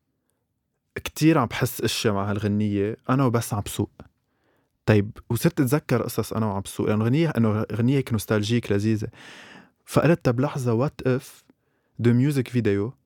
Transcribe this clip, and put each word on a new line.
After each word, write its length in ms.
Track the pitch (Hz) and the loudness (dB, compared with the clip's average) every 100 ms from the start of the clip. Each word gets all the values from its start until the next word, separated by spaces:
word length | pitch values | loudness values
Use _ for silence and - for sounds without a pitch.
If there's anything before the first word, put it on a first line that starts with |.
| _ _ _ _ _ _ _ _ _ - | _ _ _ _ _ _ _ _ _ -14
كتير 420 | - - 156 160 | -12 0 2 4
عم 100 | 117 | 0
بحس 340 | - 123 - | -2 -4 -2
أشياء 320 | 113 - 117 | -4 -2 -2
مع 160 | 98 101 | 0 -2
هالغنية 680 | 101 104 104 107 101 101 117 - | -2 -2 0 0 -2 -2 -6 -2
أنا 160 | 131 135 | 0 2
وبس 280 | 117 - | 0 -2
عم 80 | 110 - | -6 -6
بسوق. 260 | - 104 _ - _ _ _ _ _ _ _ - | -6 -6 _ -20 _ _ _ _ _ _ _ 2
طيب، 320 | 107 101 - - | 2 2 -8 -8
وصرت 300 | 120 165 - | -2 -2 0
أتذكر 420 | 131 147 - 120 | 0 0 0 -2
قصص 320 | 113 - 107 | -2 -4 -4
أنا 120 | 110 110 | -2 -2
وعم 160 | 98 | -4
بسوق، 260 | 95 - 104 | -8 -4 -2
لأنه 180 | 107 110 | 0 2
غنية، 280 | 139 165 127 | 2 0 2
إنه 280 | 113 104 - | 2 2 -2
غنية 240 | 110 117 139 | 0 2 2
هيك 140 | 131 | 0
نوستالجيك 600 | 113 - 107 104 120 - | -4 0 0 2 -2 0
لذيذة. 360 | 101 107 110 110 - - - - - - _ - | 0 0 -2 -4 -12 -20 -20 -20 -20 -20 _ -2
فقلت: 400 | - 139 170 131 | 2 2 2 2
"طب 140 | 120 | 0
لحظة، 480 | 143 151 123 113 147 | -2 -2 -2 0 -2
what 40 | - 131 | -2 -2
if 160 | 127 - - _ _ _ _ _ - 117 | -2 -4 -20 _ _ _ _ _ 0 2
the 40 | |
music 400 | 120 135 139 117 123 | 4 4 0 0 0
video 340 | 107 101 107 - | 2 0 -2 -8